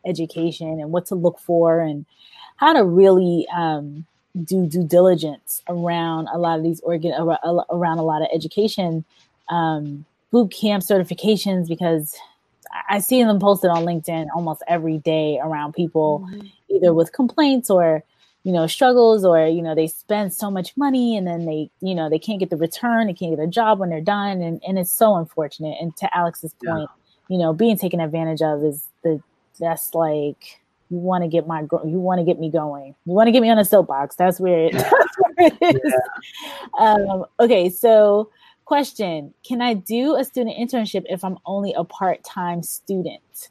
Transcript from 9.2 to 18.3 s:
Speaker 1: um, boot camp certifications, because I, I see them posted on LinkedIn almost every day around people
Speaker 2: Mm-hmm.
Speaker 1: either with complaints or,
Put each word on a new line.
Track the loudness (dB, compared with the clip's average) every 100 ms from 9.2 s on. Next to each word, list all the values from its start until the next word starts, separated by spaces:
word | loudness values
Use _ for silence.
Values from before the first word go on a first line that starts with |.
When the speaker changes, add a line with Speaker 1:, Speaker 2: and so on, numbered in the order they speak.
| _ _ -6
Speaker 1:
um, | -2 0 -2 -6 -12 -16 _ _
boot | 2 2
camp | -2 -2 -2
certifications, | 0 0 0 -4 0 0 0 -2 -4
because | -4 0 0 -2 -16 -20 _ _ _ -16
I, | -12 -4 -4
I |
see | 2 2
them | 4 4
posted | 2 4 2
on | 2
LinkedIn | -2 -4 -4 -6 -6
almost | -6 -6 -8 -4
every | -2 -2 -4
day | -2 0 0 -2
around | -4 -6 -6
people | -4 -2 0 0 -2 -6
Speaker 2:
Mm-hmm. | -16 -18 _ _
Speaker 1:
either | 4 4
with | 4 0
complaints | 0 -2 2 2 2 2
or, | 2 4 0 _ _ _